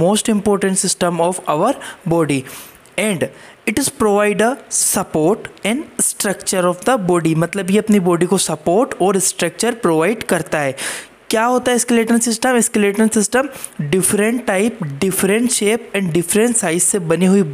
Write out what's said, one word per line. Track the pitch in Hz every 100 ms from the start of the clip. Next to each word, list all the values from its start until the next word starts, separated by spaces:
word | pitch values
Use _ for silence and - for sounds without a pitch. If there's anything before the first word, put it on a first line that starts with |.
most | 170 208 - 208
important | 202 196 196 185
system | 185 - 175 170 170
of | 185 - 151
our | 214 277 - - 170
body | 170 147 135 127 - - - - - 214
and | 175 - - - - -
it | 214
is | 269 -
provide | 214 202 208 190 226
a | 277 - -
support | - 208 180 160 156 220 - - 196
and | 254 330 - -
structure | - 202 185 - 190 180
of | 175 -
the | 254 180
body, | 175 165 160
मतलब | 165 202 185
ये | 208
अपनी | 208 208
बॉडी | 180 170 180
को | 190 -
सपोर्ट | 156 - 185 269 -
और | 180 196 -
स्ट्रक्चर | - 170 165 226 240
प्रोवाइड | 175 160 170 233
करता | - 180 160 160
है. | 139 123 - - - - _
क्या | 220 233
होता | 254 247
है | 247
स्केलेटन | - 233 233 233
सिस्टम? | 233 220 254 247
स्केलेटन | 214 214 202 202 220
सिस्टम | 220 202 254 277 - - -
डिफरेंट | 147 190 180 202 214 240 240
टाइप, | 190 226 233 156 139
डिफरेंट | 190 180 185 214 240
शेप | - 208 226 233 202
and | 185 165
different | 170 208 240 233
size | 180 170
से | - 202
बनी | 160 165 185
हुई | 202 160